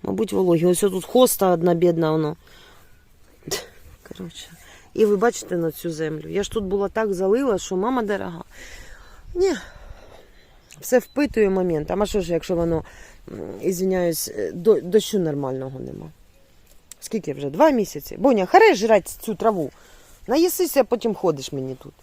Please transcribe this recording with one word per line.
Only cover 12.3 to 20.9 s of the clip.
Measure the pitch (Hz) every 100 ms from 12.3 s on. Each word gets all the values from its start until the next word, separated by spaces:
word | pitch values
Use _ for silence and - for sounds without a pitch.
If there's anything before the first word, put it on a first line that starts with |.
якщо | 170 - 170
воно, | 170 160 - - - - -
м, | - 85 95
ізвиняюсь, | 160 175 190 185 175 156 - -
е, | 92
до-, | 175 175 214
дощу | 175 208 - 208
нормального | 165 147 135 131 135 131
нема. | 65 - 156 - - _ _ _ _ - _ -
Скільки | - 220 160
вже? | 143 143
Два | 156 311
місяці? | 262 196 147 - -
Боня, | 233 226 185
харе | 370 440 262
жрать | 214 214 -
цю | - - 202
траву. | 220 202 139 - - - - - -
Наїсися, | 262 349 - 349 277
потім | 233